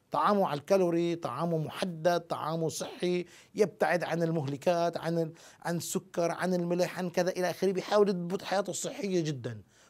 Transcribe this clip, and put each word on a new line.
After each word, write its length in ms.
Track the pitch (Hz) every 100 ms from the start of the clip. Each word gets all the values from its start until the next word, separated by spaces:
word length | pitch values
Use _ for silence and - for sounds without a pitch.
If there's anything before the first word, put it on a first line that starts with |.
| _
طعامه 360 | 147 185 202 170
على 120 | 147
الكالوري، 560 | - 196 175 170 170 170
طعامه 420 | 135 123 170 160
محدد، 600 | 147 - 190 165 170 175
طعامه 500 | 170 117 151 165 160
صحي، 560 | - 180 359 180 180 170 - - -
يبتعد 480 | 208 - 160 175
عن 200 | - 165
المهلكات، 720 | 165 160 135 143 180 170 170 170
عن 200 | 160 170
ال-، 160 | 160 160 - -
عن 160 | 165 170
السكر، 540 | - 190 - - 170
عن 220 | 165 180
الملح، 460 | 180 170 175 170 -
عن 100 | 180
كذا 200 | 180 175
إلى 200 | 180 180
آخره، 220 | 160 190
بيحاول 380 | 185 - 208 202
يضبط 320 | 180 175 190
حياته 280 | - 190 185
الصحية 520 | - 175 - 202 180
جدًا، 400 | 156 135 120 110 - _